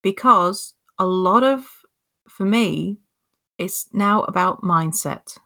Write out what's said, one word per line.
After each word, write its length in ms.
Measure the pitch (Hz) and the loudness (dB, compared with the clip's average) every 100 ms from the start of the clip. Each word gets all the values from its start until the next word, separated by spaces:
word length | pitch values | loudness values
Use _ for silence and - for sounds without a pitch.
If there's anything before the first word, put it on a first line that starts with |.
because 720 | 196 196 254 208 175 202 - _ _ - | -2 0 4 4 4 -2 -12 _ _ -4
a 80 | 185 | -2
lot 380 | 185 185 220 | 2 4 4
of, 220 | 262 269 262 - _ _ _ _ _ | 4 0 -6 -20 _ _ _ _ _
for 180 | - 196 | -4 0
me, 540 | 226 208 156 175 202 _ _ _ _ _ - | 2 0 -2 -6 -10 _ _ _ _ _ -10
it's 300 | 185 - - | -8 -8 -6
now 320 | 202 202 208 | -2 0 0
about 380 | - 190 185 - | 0 -2 -2 -2
mindset. 760 | 180 165 160 160 143 - - - | 0 0 0 -4 -6 -10 -12 -20